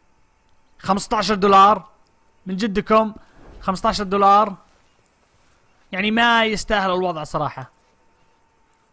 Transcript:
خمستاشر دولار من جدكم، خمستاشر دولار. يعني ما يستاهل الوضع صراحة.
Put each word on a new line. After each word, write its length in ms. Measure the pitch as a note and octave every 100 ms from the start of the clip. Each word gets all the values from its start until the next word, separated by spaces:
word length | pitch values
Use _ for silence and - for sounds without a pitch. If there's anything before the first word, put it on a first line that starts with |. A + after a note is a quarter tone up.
| _ _ _ _ _ _ _ _
خمستاشر 560 | - G3 - A3+ F#3+ G#3+
دولار 540 | G3+ G3 G3 G#3 - _ _ _ _ _ F#3
من 100 | F#3
جدكم، 560 | A3+ F#3+ G3+ A3 A3 G#3 - - - -
خمستاشر 420 | - F#3 A3+ G3+
دولار. 520 | G3+ G3+ G3 G3+ G#3+ F#3+ _ _ _ _ _ _ _ _ _ _ _ _ _
يعني 200 | F#3 G#3
ما 340 | A3 A#3+ A#3 A3
يستاهل 460 | G3+ - G#3+ F#3+
الوضع 320 | F#3 F#3 D#3+
صراحة. 480 | D3+ D#3+ C#3+ - C3 _ _ _ _ _ _ _ _ _ _ _ _